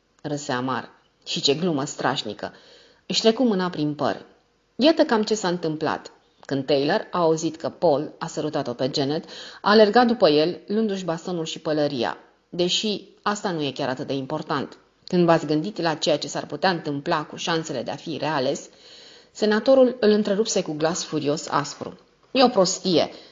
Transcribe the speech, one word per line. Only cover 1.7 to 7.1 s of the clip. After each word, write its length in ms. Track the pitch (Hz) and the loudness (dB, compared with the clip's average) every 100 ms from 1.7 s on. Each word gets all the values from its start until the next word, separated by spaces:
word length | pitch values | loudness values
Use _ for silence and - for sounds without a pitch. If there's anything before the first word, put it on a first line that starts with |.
| 147 | -2
strașnică!” 680 | 147 - 139 139 107 101 95 - - - _ _ _ | -4 -4 -2 -2 -6 -10 -12 -14 -20 -20 _ _ _
Își 140 | 185 | 0
trecu 240 | 226 226 | 2 2
mâna 260 | 254 190 180 | 2 2 -2
prin 240 | 170 151 | -2 -4
păr. 300 | 147 127 - - _ _ _ _ - | -2 -2 -2 -10 _ _ _ _ 2
Iată 280 | 277 330 | 2 4
cam 180 | 302 226 | 2 2
ce 120 | 214 | 0
s-a 140 | 214 185 | -2 -2
întâmplat. 640 | 180 165 156 147 92 - - _ _ - | -2 -4 -2 -2 -4 -8 -20 _ _ -6
Când 200 | 139 131 | -6 0
Taylor 420 | 143 147 208 - | 0 2 -2 -2